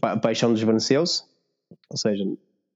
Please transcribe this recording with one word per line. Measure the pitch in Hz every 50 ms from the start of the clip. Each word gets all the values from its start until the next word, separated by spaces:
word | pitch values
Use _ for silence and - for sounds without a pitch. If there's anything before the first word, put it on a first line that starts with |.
pá, | - 107
a | 92 110
paixão | - 113 110 - 127 117 113
desvaneceu-se, | 110 110 113 110 110 - - 131 147 175 180 - - - _ _ _ _ _ _ _ _ - - _ _ -
ou | -
seja, | - - 110 101 98 95 98 101 - _ _ _ _ _ _ _